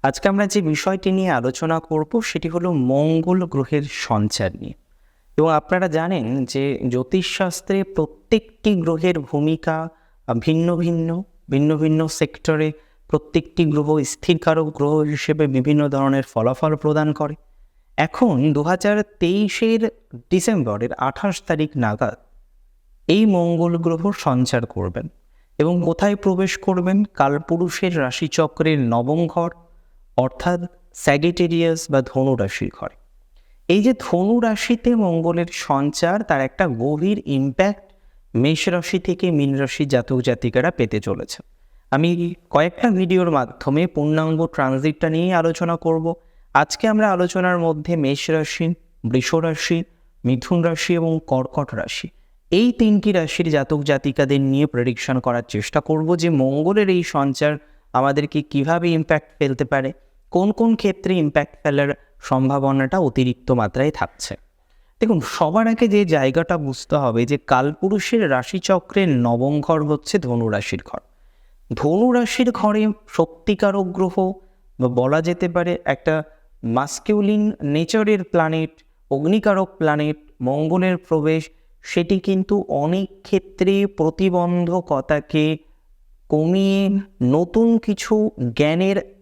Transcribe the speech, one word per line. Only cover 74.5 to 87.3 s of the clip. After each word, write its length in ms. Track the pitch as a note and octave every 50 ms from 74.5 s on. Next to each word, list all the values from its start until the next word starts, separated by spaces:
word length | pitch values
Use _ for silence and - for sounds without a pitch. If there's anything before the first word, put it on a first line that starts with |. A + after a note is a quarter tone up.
| _ _ _ _ _ -
বা 80 | B2+
বলা 340 | B2 B2 B2 B2 C3 D3 D#3+
যেতে 260 | D#3+ E3+ F3 F3 F#3 F3
পারে 280 | E3 F3 E3+ F3 F3 - -
একটা 380 | - C#3 - - E3 D#3 D#3 D3+ - - _ _ _ - - -
মাস্কিউলিন 880 | A#2 A#2 B2 C#3 D3 - - - - G#3+ G#3 G3+ G3 G#3+ G#3+ G#3 G#3+ - _ -
নেচারের 600 | C#3+ C#3+ D3+ E3 E3 - A3 G#3+ G#3 G#3+ G3 F3+
প্ল্যানেট, 480 | - - F#3 D#3+ D#3 D#3+ D#3+ D#3+ D#3 - _ _ _ _ _ _ _
অগ্নিকারক 580 | C#3 C#3 D3 E3 G3 A3 G#3 G#3+ G3 F#3+ F#3+ F#3+ -
প্ল্যানেট 400 | - E3 D#3 D3+ D3 D3+ D3+ D3+ D3+ _ - _ _
মঙ্গলের 560 | B2 B2+ C3+ D3 D#3 D#3 E3+ F#3 F#3 F#3 F3+
প্রবেশ, 520 | F3 - - E3 D#3+ D3 D#3 D#3+ D#3+ D#3 - _ _ _ _ _ _ -
সেটি 360 | - - F3 E3+ - G3+ F#3+
কিন্তু 460 | - G3 F#3+ F#3 F#3 - G3+ G3+ F#3+ -
অনেক 380 | D3+ C#3 C#3+ D#3 F3 F#3+ G3 - - - _
ক্ষেত্রে 640 | - - F#3 - - - - F#3+ F#3 G3 G3 G3+
প্রতিবন্ধকতাকে 1700 | G3 G3+ - D#3+ D#3+ D#3+ - F#3+ F#3+ F3 F3+ F3 F3 F3 F3 F3 E3+ F3 F#3 E3+ - D3+ C3+ C3+ - D#3 D3 C#3+ - - D#3 D3+ D#3 D#3 D3+ _ - - _ _ _ _ _ _ _ - _ _ -
কমিয়ে 720 | - D3+ D#3 E3 F3+ G3 G3 G3 G3 G3 G3 F#3+ G3+ G3 G3 - _ _
নতুন 560 | B2+ B2